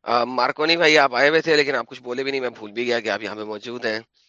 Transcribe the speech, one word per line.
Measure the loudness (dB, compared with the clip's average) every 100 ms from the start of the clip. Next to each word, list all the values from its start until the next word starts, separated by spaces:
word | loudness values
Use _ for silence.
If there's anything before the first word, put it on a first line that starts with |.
آ، | -2 -2
مارکونی | 0 0 -2 0 0 4
بھائی، | 4 6
آپ | 4 4
آئے | 2
ہوئے | 4
تھے، | 2 2
لیکن | 2 -2
آپ | -6
کچھ | -10
بولے | -8 -6
بھی | -4
نہیں، | -4
میں | -6
بھول | -8 -12
بھی | -6 -2
گیا | -2
کہ | -2
آپ | -4
یہاں | -6 -10
پہ |
موجود | -10 -10 -10 -6 -6
ہیں۔ | -6 -8 _